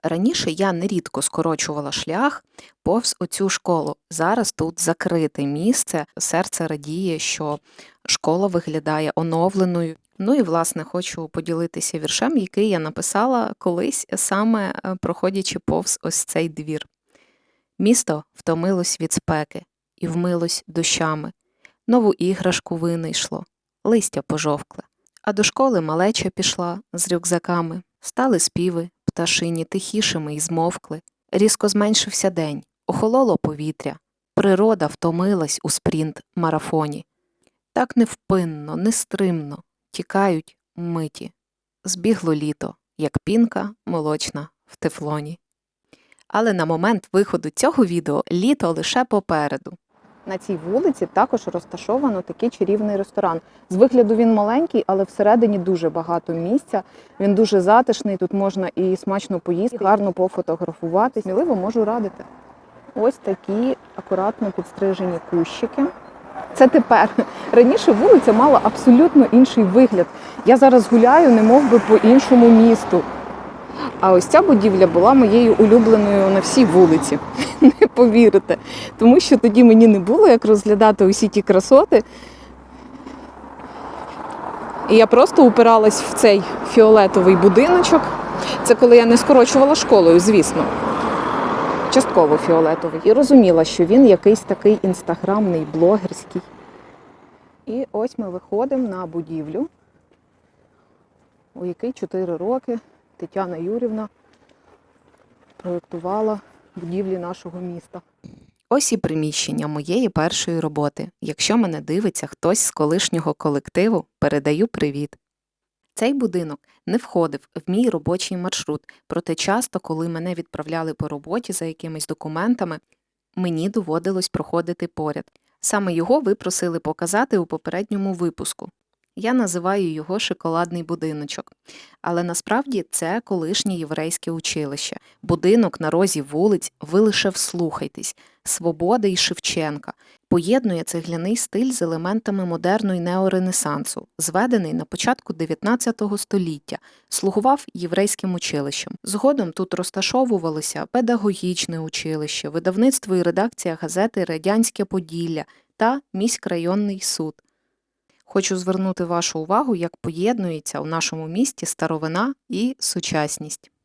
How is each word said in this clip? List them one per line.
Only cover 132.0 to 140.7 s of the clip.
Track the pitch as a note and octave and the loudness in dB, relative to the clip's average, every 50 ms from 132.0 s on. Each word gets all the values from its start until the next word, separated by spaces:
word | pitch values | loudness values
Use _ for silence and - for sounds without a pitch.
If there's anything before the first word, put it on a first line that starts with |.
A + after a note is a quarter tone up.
Але | - E3+ F3 E3+ F3 | -8 -6 -4 -4 -4
насправді | F3 E3+ - - - G#3+ B3+ C#4 C#4 B3 G3 E3 _ | -4 -6 -8 -4 -2 -4 -4 -2 -4 -6 -8 -6 _
це | - - E3+ E3 F#3+ A#3 | -6 -6 -4 -4 -6 -6
колишнє | - - G3+ F3+ D#3+ D#3+ G3+ - - G#3 F#3 | -6 -6 -6 -6 -4 -4 -6 -6 -4 -6 -6
єврейське | E3+ D#3+ D3 D#3 D3+ D#3 D#3+ D3+ - - - | -6 -8 -8 -8 -6 -6 -6 -8 -8 -8 -10
училище. | E3 D#3+ - - - D#3+ D3+ C#3 C#3+ C#3 - - - - _ _ _ _ | -10 -8 -8 -8 -6 -6 -8 -8 -8 -10 -10 -12 -12 -14 _ _ _ _
Будинок | - - E3+ E3 - F3+ G#3+ A#3+ A3 F3 - - | -4 -4 -4 0 2 2 4 4 2 0 -2 -4
на | D#3+ D3+ | -6 -2
розі | D#3+ E3+ G3 F#3 - D#3 | 0 0 0 0 -2 -6
вулиць, | C#3 C#3 D3 D3+ F#3 G#3+ G3+ E3+ - - _ _ | -8 -6 -4 -2 0 0 0 -2 -4 -10 _ _
ви | - D3 E3 G3 | -12 -2 0 2
лише | A3 G#3+ G3+ - - G3 | 2 2 0 0 -4 -4
вслухайтесь, | F#3 - - - - F3 F3 D#3 - - - C#3+ _ - - - - _ _ _ _ _ _ | -4 -4 -6 -6 -4 -6 -6 -6 -6 -8 -10 -12 _ -12 -12 -12 -12 _ _ _ _ _ _
Свободи | - - - E3+ E3+ D#3+ D#3 E3+ F3+ A3+ B3 G#3 G3 | -6 -6 -2 -4 -4 -4 -2 -2 -2 -2 0 0 -2
і | F#3 | -2
Шевченка. | F3 - - F#3 - - - - E3+ D#3 D3+ D3 D3 - - - _ _ _ _ _ _ _ | -2 -4 -4 -6 -8 -8 -6 -6 -4 -4 -6 -8 -10 -12 -16 -20 _ _ _ _ _ _ _
Поєднує | E3+ F3 E3 F3+ A#3+ C4+ B3 G#3+ | -2 -2 0 0 -2 0 0 -2